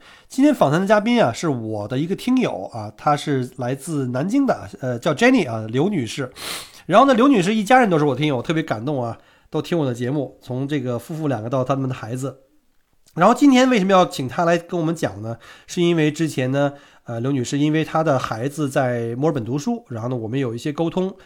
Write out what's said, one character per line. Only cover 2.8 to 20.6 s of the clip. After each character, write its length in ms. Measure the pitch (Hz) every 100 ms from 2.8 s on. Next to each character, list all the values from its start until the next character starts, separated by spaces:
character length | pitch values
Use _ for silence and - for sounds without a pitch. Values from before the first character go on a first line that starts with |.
| 104 -
她 180 | 151
是 360 | 143 - 135 123 -
来 160 | 123
自 320 | 139 - 147 127
南 200 | 123 175
京 200 | 277 262
的， 240 | - 95 -
呃， 180 | 127 123
叫 160 | 170
Jenny 320 | 147 240 262 135
啊， 200 | 113 110
刘 220 | 123 185
女 160 | 190 110
士。 260 | - 127 - - - - - -
然 120 | 190
后 60 |
呢， 80 | 277
刘 160 | 220 277
女 140 | 233
士 120 | 170
一 80 | 220
家 160 | 190 254
人 120 | 226
都 80 | 160
是 80 | 147
我 100 | 131
听 100 | 151
友， 140 | 127
特 140 | 113
别 80 | 160
感 200 | 156 110
动 220 | 123 139
啊， 140 | 117 107 _ _ _
都 100 | 160
听 180 | - 175
我 60 |
的 80 | 139
节 180 | 113 123
目， 280 | 151 127 -
从 260 | - 127 139
这 140 | 147
个 180 | 123 120
夫 160 | -
妇 140 | 156 151
两 140 | 117
个 80 | 113
到 120 | 131
他 140 | 127 135
们 100 | 131
的 80 |
孩 220 | 127 113 127
子。 280 | 135 - _ _ _ _ _ _ _ -
然 120 | 185
后 60 |
今 160 | 240 285
天 180 | 254 262
为 100 | 247
什 60 |
么 80 | 190
要 140 | 185 180
请 200 | - 127
她 200 | - 170
来 100 | 175
跟 240 | 170 175
我 40 |
们 100 | 160
讲 260 | 165 131 98
呢？ 160 | 110 113 - - -
是 160 | -
因 120 | 170
为 160 | 170 151
之 160 | 147 160
前 240 | 139 127
呢， 200 | 139 143 143 - _
呃， 160 | - 117
刘 120 | 127
女 120 | 143
士 140 | 117 143
因 160 | 151
为 100 | 156
她 180 | 151 160
的 160 | 160 131
孩 300 | - 113 135
子 220 | 143 143
在 440 | 147 127 120 117 120
墨 120 | 156
尔 60 |
本 100 | 143
读 140 | 110 143
书， 260 | 233 233 -
然 120 | 117
后 60 | 123
呢， 80 | 127
我 100 | 110
们 120 | 135
有 160 | 127
一 40 |
些 120 | 117